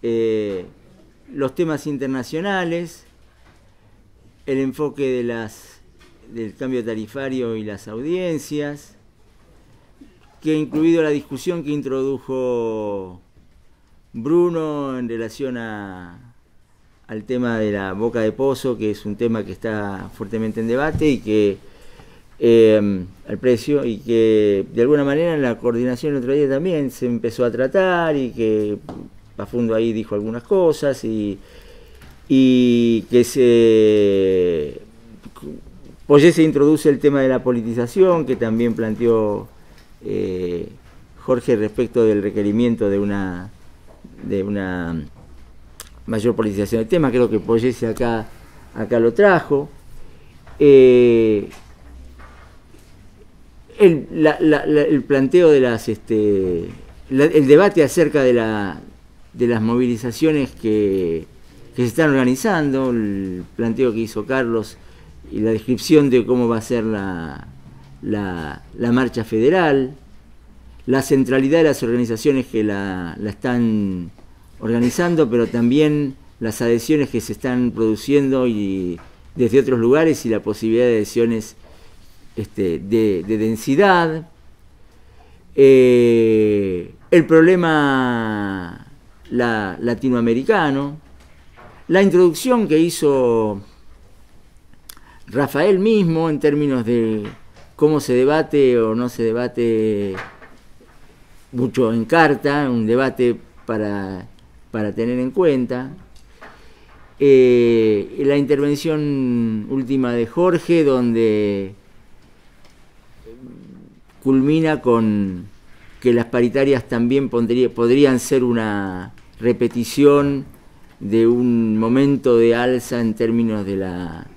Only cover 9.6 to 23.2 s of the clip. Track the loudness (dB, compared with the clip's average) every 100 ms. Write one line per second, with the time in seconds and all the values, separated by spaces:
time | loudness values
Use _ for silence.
9.6 | _ _ _ _ -20 _ _ _ -4 -2
10.6 | -2 0 2 2 2 -2 -6 -10 -8 -8
11.6 | -6 -6 -4 -4 -4 -6 -8 -6 -4 -4
12.6 | -4 -6 -8 -8 -12 -18 _ _ _ _
13.6 | _ _ _ _ _ -10 -2 0 0 -2
14.6 | -6 -6 -8 -8 -8 -8 -10 -8 -10 -8
15.6 | -10 -12 -12 -16 -18 -20 -20 _ _ _
16.6 | _ _ _ _ _ -14 -6 -4 -2 -2
17.6 | -2 -2 -6 -4 -4 -2 -4 -2 -4 -2
18.6 | -4 -4 -4 -6 -10 -6 -4 -4 -6 -8
19.6 | -8 -6 -8 -10 -14 -14 -10 -6 -6 -4
20.6 | -4 -2 -2 0 0 -2 -2 2 2 -2
21.6 | -12 -20 -20 -20 -20 -20 -20 -2 4 6
22.6 | 6 6 2 -2 -6 -16